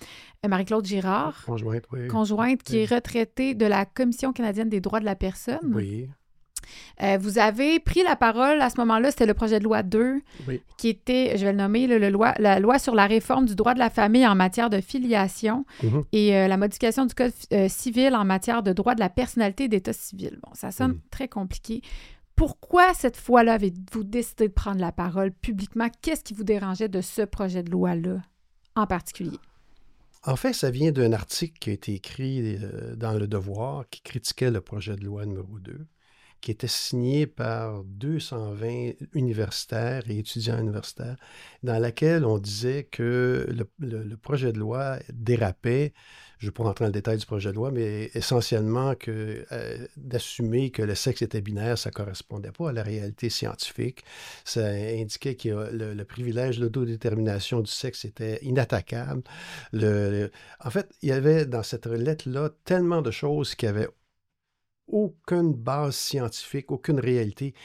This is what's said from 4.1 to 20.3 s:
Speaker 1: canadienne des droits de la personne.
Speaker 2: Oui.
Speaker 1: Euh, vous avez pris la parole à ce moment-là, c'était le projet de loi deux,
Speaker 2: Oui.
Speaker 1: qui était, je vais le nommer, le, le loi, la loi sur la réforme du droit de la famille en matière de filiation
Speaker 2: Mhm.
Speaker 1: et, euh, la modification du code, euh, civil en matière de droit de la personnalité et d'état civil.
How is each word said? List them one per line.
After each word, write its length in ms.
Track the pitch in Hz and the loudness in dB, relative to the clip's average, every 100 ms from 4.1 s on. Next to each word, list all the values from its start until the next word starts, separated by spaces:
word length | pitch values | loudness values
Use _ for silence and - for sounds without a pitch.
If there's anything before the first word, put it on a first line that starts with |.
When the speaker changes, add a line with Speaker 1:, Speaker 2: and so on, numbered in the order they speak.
| 233 262 | 2 -2
Speaker 1:
canadienne 360 | 247 226 202 226 | 0 -2 0 0
des 120 | 208 | 0
droits 200 | 190 220 | 0 0
de 40 | |
la 120 | 214 190 | 0 0
personne. 560 | 190 - - 294 320 | -2 -4 -6 -4 0
Speaker 2:
Oui. 340 | 110 101 110 131 - _ _ _ - - - - - | 0 -2 -6 -8 -14 _ _ _ -16 -16 -20 -20 -4
Speaker 1:
Euh, 140 | 196 196 | 0 2
vous 200 | 202 214 | 2 4
avez 420 | 214 214 285 330 | 4 4 4 4
pris 220 | - 349 | 4 4
la 120 | 359 | 4
parole 460 | 285 226 220 269 302 | 4 4 4 4 4
à 80 | 254 | 4
ce 80 | - | 2
moment-là, 300 | 233 220 269 | 2 4 4
c'était 140 | 277 | 4
le 80 | 226 | 2
projet 260 | 202 220 214 | 4 2 2
de 60 | |
loi 180 | 214 220 | 4 2
deux, 380 | 190 220 247 269 - - 131 | 2 2 2 0 -6 -14 -6
Speaker 2:
Oui. 140 | 127 - - | -6 -8 -2
Speaker 1:
qui 120 | 233 | -2
était, 500 | 202 - 254 262 196 | 0 0 2 4 2
je 80 | 196 | 2
vais 60 | |
le 60 | 202 | 2
nommer, 280 | 196 226 254 | 2 2 4
le, 120 | 226 | 6
le 120 | 202 | 6
loi, 240 | 196 233 - | 4 4 6
la 220 | 208 190 | 6 6
loi 180 | 208 269 | 6 4
sur 160 | - | 4
la 120 | 220 202 | 4 6
réforme 400 | 220 - 254 247 | 4 4 4 4
du 80 | |
droit 180 | 196 226 | 4 2
de 60 | 247 | 4
la 100 | 226 | 2
famille 380 | - 208 240 247 | 4 6 8 8
en 80 | |
matière 340 | 190 185 208 233 | 6 4 4 2
de 120 | 196 | 0
filiation 840 | - 269 247 214 190 - 214 240 - - | -2 -4 2 2 2 0 -2 -2 -6 -2
Speaker 2:
Mhm. 200 | 113 143 - | 0 0 2
Speaker 1:
et, 240 | 214 208 196 | 4 6 6
euh, 100 | 190 | 6
la 120 | 190 | 4
modification 480 | 208 - 226 240 254 | 2 2 0 2 0
du 80 | |
code, 180 | - 247 - - | 2 0 0 0
euh, 140 | 208 190 | 2 4
civil 440 | - 254 233 262 | 0 -2 4 4
en 100 | 240 196 | 4 4
matière 360 | 190 233 233 | 2 2 0
de 120 | 196 | 2
droit 200 | 185 226 | 2 2
de 60 | 226 | 2
la 80 | 185 | 0
personnalité 560 | - 247 240 202 190 | 0 -2 2 0 0
et 40 | 269 | 0
d'état 260 | 202 - | 0 0
civil. 440 | - - 190 - | -6 -8 -10 -10